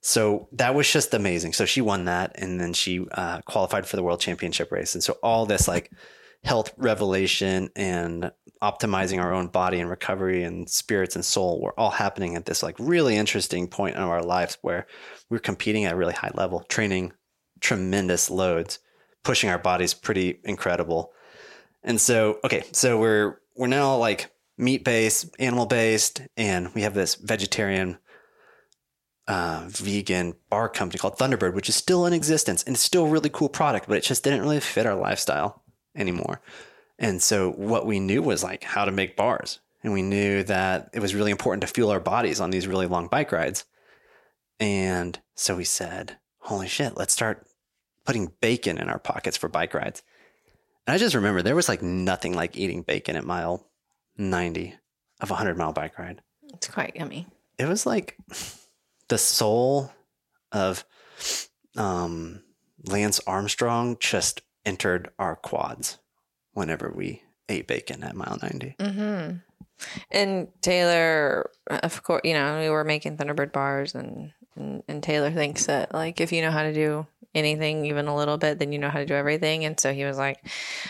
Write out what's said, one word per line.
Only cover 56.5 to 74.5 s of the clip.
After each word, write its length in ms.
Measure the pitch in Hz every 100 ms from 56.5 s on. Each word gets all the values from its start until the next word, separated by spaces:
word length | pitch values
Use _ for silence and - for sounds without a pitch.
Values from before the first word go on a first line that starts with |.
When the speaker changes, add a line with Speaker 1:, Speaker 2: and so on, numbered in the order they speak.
Speaker 2:
It's 160 | 185 -
quite 260 | 208 - -
yummy. 300 | 156 - 175 _ _ -
Speaker 1:
It 80 | 139
was 180 | 208 -
like 300 | 214 - - - - - - _ _ _ _ -
the 100 | 113
soul 760 | - - 110 113 127 139 131 - _ _ _ _ _
of, 320 | 107 95 90 - _ - - - - - _ _ 117
um, 640 | 101 90 85 85 82 92 - _ _ _ -
Lance 340 | 101 104 - -
Armstrong 720 | 95 104 - 120 117 120 117
just 440 | - - - - - _
entered 460 | 104 92 98 90 87 -
our 180 | 92 80
quads 640 | - - - - - - _ _ _ _ _
whenever 380 | 104 82 80 -
we 320 | 50 - - _ _ -
ate 180 | - -
bacon 360 | - - -
at 100 | - -
mile 220 | - 50
ninety. 360 | 50 - 131 139
Speaker 2:
Mm-hmm. 580 | 202 202 208 196 160 175 - _ - _ - - -
And 380 | 202 196 190 - _
Taylor, 880 | 180 180 175 170 165 156 143 - - - -
of 340 | - 165 -
course, 160 | - 170
you 80 | 165
know, 280 | 156 139 156
we 100 | 156
were 140 | 156
making 320 | 156 151 151 151
Thunderbird 360 | 143 147 143
bars 420 | 143 139 139 139
and, 380 | 127 135 - 151 - -